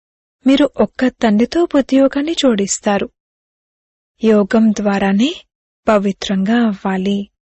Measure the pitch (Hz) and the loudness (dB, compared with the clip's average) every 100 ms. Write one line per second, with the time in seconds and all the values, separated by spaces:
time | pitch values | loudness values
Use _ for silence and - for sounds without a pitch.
0 | _ _ _ _ 254 285 285 - 208 - | _ _ _ _ 0 2 2 0 -4 0
1 | 254 - 226 208 233 330 349 285 269 269 | -4 0 0 2 0 0 0 0 2 2
2 | 269 285 302 339 269 208 196 - 214 202 | 2 0 -4 -2 0 0 -2 -4 -2 -2
3 | - _ _ _ _ _ _ _ _ _ | -4 _ _ _ _ _ _ _ _ _
4 | _ _ 220 208 196 226 220 208 208 196 | _ _ 2 2 2 2 2 0 -2 -2
5 | 196 202 269 370 _ _ _ _ - 214 | 0 0 -2 -4 _ _ _ _ -2 0
6 | 202 - - 196 190 233 233 196 196 190 | 0 -6 -6 -4 0 0 0 -2 -6 -4
7 | 190 202 202 _ | -4 -6 -8 _